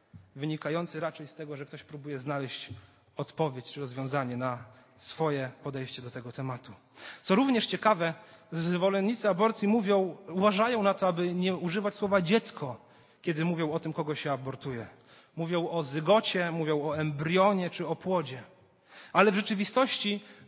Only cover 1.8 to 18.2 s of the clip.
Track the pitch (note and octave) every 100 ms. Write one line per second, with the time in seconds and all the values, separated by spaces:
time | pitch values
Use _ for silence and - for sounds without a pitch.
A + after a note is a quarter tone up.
1.8 | - D3 C#3+ C3+ B2+ C#3+ C3+ - - -
2.8 | - _ _ - C#3 - D#3 B2+ - C#3+
3.8 | C3+ B2 C3+ C#3+ B2+ B2 B2+ A#2+ - -
4.8 | _ - - - D#3+ C#3+ C3 - D3 C3+
5.8 | C3 - B2 B2+ A#2+ B2+ C3 B2 - G#2
6.8 | _ - - - - F#3+ C4+ A#3+ - F#3
7.8 | A3 F#3+ E3 D#3+ - - - E3 E3 F3+
8.8 | F#3+ G3 G3 A#3+ G#3 F3+ A3 A3 G3+ A3+
9.8 | G3 G3+ F#3 D3 - F3 G#3 G3 A#3 A#3
10.8 | G3 F#3+ F#3+ E3+ F3+ F3+ F#3 F3+ F3 F#3
11.8 | G3+ - G#3 G3 E3+ A3 - - C#3 A#2
12.8 | - - _ _ - D#3 E3+ E3 D#3 D#3+
13.8 | D#3+ D#3 D3+ D3 D3+ C3+ C3 B2+ C#3+ A#2+
14.8 | G2+ - _ - _ - E3 F3 E3+ E3+
15.8 | C#3+ D3 D#3+ G#3+ A3 F#3 F3 E3 D#3 D3+
16.8 | D3+ D3+ D#3 C#3+ D#3 F3+ G3 F#3+ F3 -
17.8 | D#3 E3 F#3 F3+